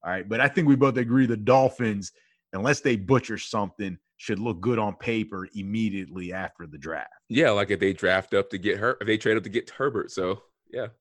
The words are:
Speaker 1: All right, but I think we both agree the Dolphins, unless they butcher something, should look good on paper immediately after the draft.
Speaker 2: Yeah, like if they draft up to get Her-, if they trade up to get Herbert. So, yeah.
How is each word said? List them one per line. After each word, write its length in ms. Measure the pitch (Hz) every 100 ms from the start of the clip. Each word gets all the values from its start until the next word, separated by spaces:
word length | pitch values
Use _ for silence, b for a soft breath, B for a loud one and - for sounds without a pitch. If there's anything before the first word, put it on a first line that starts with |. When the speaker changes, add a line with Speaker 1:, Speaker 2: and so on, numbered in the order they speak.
Speaker 1:
All 80 | 85
right, 160 | 95 95
but 120 | 113
I 80 | 143
think 200 | 190 156
we 80 | 135
both 220 | 135 127
agree 280 | 117 127 127
the 100 | 113
Dolphins, 760 | 107 131 131 - 117 101 95 _ _ _ _
unless 280 | 95 113 147
they 140 | 139 117
butcher 420 | 95 131 - 107
something, 580 | - 110 98 - 98 87 _ _
should 200 | - 101
look 220 | 113 92
good 160 | 107 117
on 180 | 107 95
paper 500 | - 113 107 98 92 104
immediately 760 | 98 110 110 98 92 90 90
after 360 | 92 92 _ 82
the 100 | 73
draft. 320 | 76 78 - _ _
Speaker 2:
Yeah, 220 | 123 156
like 220 | 101 101
if 80 | 98
they 140 | 98
draft 400 | 95 92 95 - 101
up 140 | 98
to 60 | 95
get 180 | 98 98
Her-, 200 | 113 -
if 60 | 104
they 100 | 107
trade 200 | - 110
up 60 |
to 60 | 98
get 200 | 107 -
Herbert. 400 | - 139 110 -
So, 320 | - 92 98 _ _ _
yeah. 160 | 123 117 _